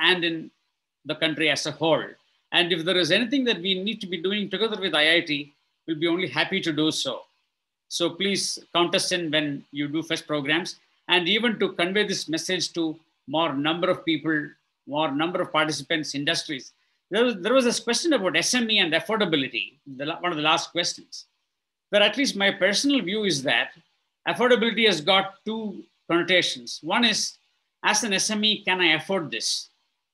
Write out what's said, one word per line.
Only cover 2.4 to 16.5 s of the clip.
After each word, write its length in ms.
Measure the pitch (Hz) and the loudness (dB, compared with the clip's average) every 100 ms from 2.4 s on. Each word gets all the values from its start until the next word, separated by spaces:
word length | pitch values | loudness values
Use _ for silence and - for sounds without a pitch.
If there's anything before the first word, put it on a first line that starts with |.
| _ | _
And 180 | 165 175 | 0 2
if 140 | 175 | 0
there 120 | 160 180 | 0 0
is 140 | 165 | 2
anything 320 | 190 240 277 | 2 2 0
that 160 | 247 202 | 0 0
we 220 | 185 185 | 0 -2
need 180 | 196 214 | -2 -6
to 40 | 190 | -8
be 120 | 175 | -6
doing 300 | 180 208 185 | -4 -2 -4
together 320 | 185 220 208 | -2 -2 -2
with 140 | 185 | -2
I 220 | 156 151 170 | 2 4 2
I 40 | |
T, 300 | 147 147 143 _ _ _ | 2 -6 -6 _ _ _
we'll 140 | - 156 | -8 -2
be 80 | 170 | 0
only 220 | 170 180 | 0 0
happy 320 | 143 170 190 | -2 -2 -2
to 120 | 165 | -2
do 200 | 151 156 | 0 0
so. 300 | 151 135 110 - _ _ _ _ _ _ | 0 -4 -8 -12 _ _ _ _ _ _
So 220 | - 170 | -4 -4
please 500 | - 196 190 - - - | -2 -2 -2 -2 -8 -2
count 220 | 170 175 | 0 2
us 160 | 185 - | 2 0
in 220 | 180 165 | -2 0
when 320 | 151 151 143 - | 0 0 -6 -8
you 160 | 143 147 | -6 -4
do 120 | 151 | -4
such 240 | 160 165 - | -4 -6 -4
programs, 480 | 151 139 156 185 - _ _ - | -4 0 -2 -2 -12 _ _ 0
and 200 | 175 170 | 0 2
even 300 | 214 240 208 | 2 2 0
to 140 | 196 | -2
convey 340 | - 175 196 208 | 0 0 0 0
this 220 | 185 - | -2 -4
message 440 | 156 - 185 151 | -6 -2 -4 -4
to 220 | - 160 156 _ _ - | -4 -4 -4 _ _ -4
more 260 | 151 165 | 0 0
number 380 | 139 147 170 180 | 0 -2 0 0
of 140 | 180 | 0
people, 440 | - 156 156 156 147 - _ _ - | 0 -2 0 -2 -4 -14 _ _ -8
more 240 | 143 156 | -2 -2
number 320 | 139 165 180 | 0 -2 -2
of 100 | 170 | 0
participants, 600 | 156 156 151 143 165 147 | 2 2 0 -2 -4 -2
industries. 560 | 139 147 165 - | -4 -2 -2 -4